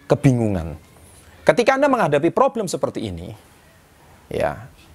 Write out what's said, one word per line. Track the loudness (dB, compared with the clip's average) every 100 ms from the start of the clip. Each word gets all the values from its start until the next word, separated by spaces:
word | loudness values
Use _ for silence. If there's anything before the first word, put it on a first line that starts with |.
kebingungan. | -2 2 4 2 0 -2 -6 -12 -18 -20 -20 -20 -20 -2 2
Ketika | 4 2 2
Anda | 2
menghadapi | 2 2 2 0
problem | 2 0 0 -6
seperti | -4 -6 -6 -8
ini, | -10 -14 -18 -20 -20 _ _ _ _ -20 -20 -10
ya, | -4 -4 -4 -14 -20 -20